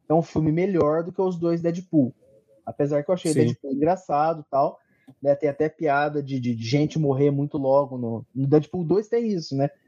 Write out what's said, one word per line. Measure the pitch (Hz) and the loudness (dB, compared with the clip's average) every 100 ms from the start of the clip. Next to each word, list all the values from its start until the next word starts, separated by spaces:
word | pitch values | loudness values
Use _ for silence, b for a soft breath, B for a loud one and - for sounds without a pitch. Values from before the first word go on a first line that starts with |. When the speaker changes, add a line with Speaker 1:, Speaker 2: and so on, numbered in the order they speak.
| - | 0
Speaker 1:
é | |
um | 160 | 0
filme | 160 156 156 | 0 -2 0
melhor | 160 196 175 147 160 | 0 0 2 2 0
do | 170 | -2
que | 185 | -2
os | 185 170 | -2 -2
dois | 170 170 | -2 -2
Deadpool. | 170 175 180 156 123 - _ _ _ _ | -2 -4 0 2 2 -2 _ _ _ _
Apesar | - - 143 147 | -10 -4 -2 -2
que | 147 | -2
eu | |
achei | 180 165 | -2 0
Speaker 2:
Sim. | 151 - | 2 2
Speaker 1:
Deadpool | - 139 | 0 -6
engraçado | 139 156 185 - 147 160 160 - | -2 0 0 -2 0 0 -2 -2
e | |
tal, | 135 151 - b b b - | 0 0 -4 b b b -4
né? | 139 | 0
Tem | 143 147 | 2 0
até | 139 151 | 0 -2
piada | - 156 139 147 147 | 0 0 2 0 -2
de, | 135 135 | -4 -4
de | 123 | -2
gente | 113 113 143 151 160 | -4 0 0 0 0
morrer | 147 131 143 | 0 2 2
muito | 139 147 147 | 2 -2 -2
logo. | 135 139 135 127 | 2 2 2 -4
No, | 117 113 - | -6 -6 -8
no | 131 135 | -4 2
Deadpool | 156 151 185 | 2 2 -4
dois | 156 190 214 | 0 0 0
tem | 233 226 | -2 0
isso, | 185 - 135 | -4 -4 -2
né? | 143 _ | -2 _